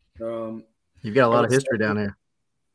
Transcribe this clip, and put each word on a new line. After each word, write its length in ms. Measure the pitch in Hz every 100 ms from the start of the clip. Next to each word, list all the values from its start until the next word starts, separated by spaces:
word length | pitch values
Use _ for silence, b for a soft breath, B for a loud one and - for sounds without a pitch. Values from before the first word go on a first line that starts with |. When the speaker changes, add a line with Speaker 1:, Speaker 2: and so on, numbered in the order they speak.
| _ -
Speaker 1:
Um, 420 | 113 113 113 113 - _ _ _
Speaker 2:
You've 140 | 113 104
got 80 |
a 20 | 120
Speaker 1:
I 20 |
Speaker 2:
lot 80 | 117
Speaker 1:
went 100 | 117
Speaker 2:
of 40 |
Speaker 1:
to 60 | 127
Speaker 2:
history 220 | 135 113
down 160 | 107 104
Speaker 1:
South-, 60 |
Speaker 2:
here. 160 | 101 - _ _ _ _ _